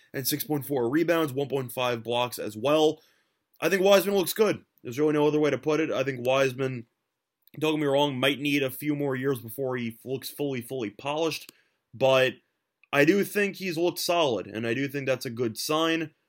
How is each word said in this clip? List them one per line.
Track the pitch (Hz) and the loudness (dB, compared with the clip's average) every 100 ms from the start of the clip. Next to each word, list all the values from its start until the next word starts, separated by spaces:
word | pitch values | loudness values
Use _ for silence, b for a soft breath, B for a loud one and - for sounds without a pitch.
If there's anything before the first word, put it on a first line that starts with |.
| B | B
and | 131 127 | -8 -4
six | 147 | -4
point | - 147 | -4 -6
four | 127 143 120 | -4 -2 0
rebounds, | 151 165 170 156 | 0 2 0 0
one | 127 139 | -4 -4
point | 135 127 | -4 -6
five | 131 123 120 | -4 -2 -2
blocks | 113 120 123 - | -2 -2 -2 -4
as | 92 107 | -10 -4
well. | 123 151 156 151 b b b b b - | 2 4 4 2 b b b b b -6
I | 165 | 0
think | 190 | 2
Wiseman | 190 196 180 202 | 6 6 6 0
looks | 170 | 0
good. | - 208 143 - _ | 2 2 0 -6 _
There's | - 120 | -10 -2
really | 151 | 0
no | 151 147 | 2 2
other | 151 | 2
way | 147 | 2
to | 131 | 0
put | 147 151 | 0 0
it. | 156 | 0
I | 107 | -2
think | 135 127 | -2 -2
Wiseman, | 120 135 135 123 135 127 117 _ _ _ _ _ _ - | 2 2 2 0 -4 -4 -12 _ _ _ _ _ _ -4
don't | 151 | -2
get | 156 | 0
me | 147 | 2
wrong, | 135 147 127 | 2 2 2
might | 139 135 | 0 0
need | 143 143 | 0 0
a | 135 | 0
few | - 151 | -4 -4
more | 143 143 127 | -2 -2 -2
years | 135 131 | -2 -2
before | 113 120 135 127 | -6 -6 -4 -4
he | 117 113 | -6 -8
looks | 120 131 - | -10 -8 -8
fully, | - 147 131 | -6 -6 -6
fully | 113 135 107 | -8 -8 -8
polished, | 101 139 151 165 147 - B B B B | -8 -6 -2 -2 -4 -12 B B B B
but | 110 131 131 131 - _ _ _ _ _ | 0 4 6 4 0 _ _ _ _ _
I | 143 | 4
do | 147 196 | 6 6
think | 190 202 202 180 | 2 0 -2 -4
he's | 185 160 | -6 -2
looked | 175 - | -2 -2
solid, | - 175 151 107 90 | 0 2 2 0 -4
and | 104 117 | -6 -4
I | |
do | 120 139 | -2 -4
think | 139 135 | -4 -4
that's | 127 131 | -4 -4
a | |
good | 117 123 107 | -4 -4 -4
sign | - 156 160 165 156 _ | -2 0 0 -2 -4 _